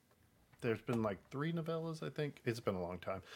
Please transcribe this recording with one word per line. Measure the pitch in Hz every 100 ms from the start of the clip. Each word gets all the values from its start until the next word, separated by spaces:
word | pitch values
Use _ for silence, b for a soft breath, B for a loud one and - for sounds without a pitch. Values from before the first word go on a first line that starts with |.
| _ _ - _ - -
there's | 123 110
been, | - 120
like, | 110 95 -
three | 135 156
novellas, | 170 160 165 165 160
I | 156
think. | 143 147 - -
It's | 117
been | - 95
a |
long | 87 90
time. | - 92 b